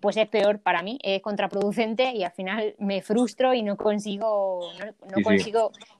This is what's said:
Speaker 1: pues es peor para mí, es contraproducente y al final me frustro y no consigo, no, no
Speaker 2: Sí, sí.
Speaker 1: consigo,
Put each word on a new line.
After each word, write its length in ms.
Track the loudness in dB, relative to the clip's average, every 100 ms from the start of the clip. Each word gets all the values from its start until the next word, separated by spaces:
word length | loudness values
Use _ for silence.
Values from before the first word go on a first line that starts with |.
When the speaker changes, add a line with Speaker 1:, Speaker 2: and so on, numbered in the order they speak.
Speaker 1:
pues 160 | 0 2
es 100 | 2
peor 320 | 4 4 2
para 220 | 2 0
mí, 160 | -2 -6
es 180 | -2 -2
contraproducente 920 | -2 -2 -2 0 0 0 0 0 0
y 120 | 0
al 80 | -6
final 440 | -6 -6 -2 -4 -4
me 220 | -4 -2
frustro 520 | 0 0 0 2 2
y 80 | 2
no 160 | 0 -2
consigo, 960 | 0 0 -2 -4 -2 0 -2 -4 -8 -12
no, 100 | -14 -16 -6
no 80 | 0
Speaker 2:
Sí, 60 |
sí. 0 |
Speaker 1:
consigo, 480 | 4 2 2 0 0 -4 -20 _